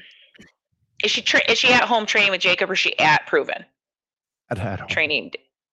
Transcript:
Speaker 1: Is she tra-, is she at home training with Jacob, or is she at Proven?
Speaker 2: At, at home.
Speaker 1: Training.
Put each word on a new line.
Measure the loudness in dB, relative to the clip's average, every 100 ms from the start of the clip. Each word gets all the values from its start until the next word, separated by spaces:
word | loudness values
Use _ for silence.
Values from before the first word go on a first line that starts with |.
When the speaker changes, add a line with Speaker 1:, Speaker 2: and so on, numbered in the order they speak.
| -20 -20 _ -20 -20 _ _ _ _ -4
Speaker 1:
Is | -2
she | -2
tra-, | 0 0 2
is | 2
she | 4
at | 4
home | 2 0 0
training | 0 2
with | 2
Jacob, | 0 0 0
or |
is | 0
she | -2 2
at | 2 2 2
Proven? | 0 0 -6 -10 _ _ _ _ _ _ _ -10
Speaker 2:
At, | -6
at | -6 -6
home. | -6
Speaker 1:
Training. | -4 -2 -4 -6 -14 _ _ _